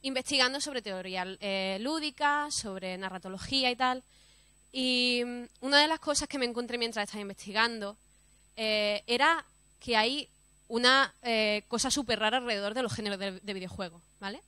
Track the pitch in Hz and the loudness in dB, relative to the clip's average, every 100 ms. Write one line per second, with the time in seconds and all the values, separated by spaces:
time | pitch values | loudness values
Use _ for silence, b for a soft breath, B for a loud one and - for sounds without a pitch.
0 | 262 254 262 277 254 269 294 262 208 185 | -2 -4 0 4 4 2 -4 -6 -6 -8
1 | 185 185 185 190 202 196 190 196 240 320 | -6 -6 -6 -6 -4 -2 -2 -2 -2 -2
2 | 302 - 294 294 294 - 220 190 185 185 | -4 0 2 2 0 -4 -6 -8 -6 -6
3 | 190 185 185 185 - 269 254 247 254 254 | -8 -8 -10 -10 -4 0 0 2 0 0
4 | - b b b b b _ 262 254 247 | -8 b b b b b _ -2 2 4
5 | 247 240 240 240 240 _ 262 285 302 320 | 4 2 0 -6 -12 _ 4 6 6 2
6 | - 285 294 285 247 233 240 240 233 220 | 0 -2 -2 -2 -2 -2 -4 -4 -4 -2
7 | 208 214 202 196 202 208 233 226 202 208 | -4 -6 -10 -10 -6 0 2 0 -8 -10
8 | b b b b b - 220 214 208 208 | b b b b b -6 0 2 2 -2
9 | - 240 285 330 - _ _ _ - 226 | -2 2 4 4 -2 _ _ _ 0 2
10 | 220 285 269 _ _ _ _ 233 247 269 | 2 0 -8 _ _ _ _ 4 6 6
11 | 269 - 247 226 214 208 - 233 262 262 | 4 0 -2 2 2 0 -2 -2 0 0
12 | 240 226 214 254 240 208 202 214 240 - | 0 0 2 0 0 -2 -2 -2 -2 -2
13 | 214 196 196 185 202 196 185 - 185 170 | -4 -4 -6 -6 -8 -8 -8 -8 -8 -10
14 | _ _ 196 240 | _ _ -10 -10